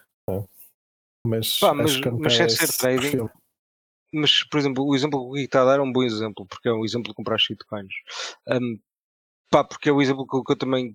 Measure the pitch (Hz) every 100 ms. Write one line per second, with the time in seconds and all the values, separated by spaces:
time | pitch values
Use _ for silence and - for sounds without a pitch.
0 | _ _ - 95 104 - - _ _ _
1 | _ _ 117 113 110 190 202 143 156 131
2 | 127 117 156 - 165 - 160 - 127 127
3 | 139 135 110 - _ _ _ _ _ _
4 | _ 151 143 - - 151 139 131 143 135
5 | 147 139 123 139 127 135 131 139 135 123
6 | 123 107 110 101 95 - 123 110 110 120
7 | 107 110 107 110 - 107 - 104 98 -
8 | - - - - - 127 120 110 _ _
9 | _ _ _ _ _ 151 - - 151 139
10 | 131 135 123 131 113 - 131 127 120